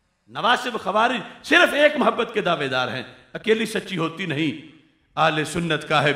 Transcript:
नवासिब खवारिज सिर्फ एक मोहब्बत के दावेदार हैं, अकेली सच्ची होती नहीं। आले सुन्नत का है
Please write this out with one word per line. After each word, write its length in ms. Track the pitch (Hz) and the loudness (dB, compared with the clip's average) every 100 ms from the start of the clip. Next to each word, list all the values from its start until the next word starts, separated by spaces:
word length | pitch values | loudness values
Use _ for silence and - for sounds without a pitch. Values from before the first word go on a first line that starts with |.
| _ _ _ | _ _ _
नवासिब 460 | 127 208 247 247 220 | -4 0 0 -2 -6
खवारिज 440 | 185 208 240 240 - - | -2 0 2 0 -8 -10
सिर्फ 300 | - 330 294 277 | 2 4 4 4
एक 200 | 294 294 | 2 4
मोहब्बत 340 | 220 220 226 | 0 0 -2
के 80 | 202 | -2
दावेदार 460 | 175 156 139 127 120 | 0 0 0 -2 -2
हैं, 160 | 127 107 - - | -4 -10 -16 -16
अकेली 320 | 165 - 226 220 | -6 0 0 0
सच्ची 280 | 196 - 180 | -4 -6 -4
होती 300 | 160 165 180 | -4 -4 -4
नहीं। 260 | 143 160 135 - - _ _ _ - | -2 -2 -4 -12 -20 _ _ _ 0
आले 280 | 160 151 | 2 2
सुन्नत 400 | 147 175 170 147 | -2 -4 -2 -2
का 160 | 151 151 | 0 2
है 120 | 147 | 2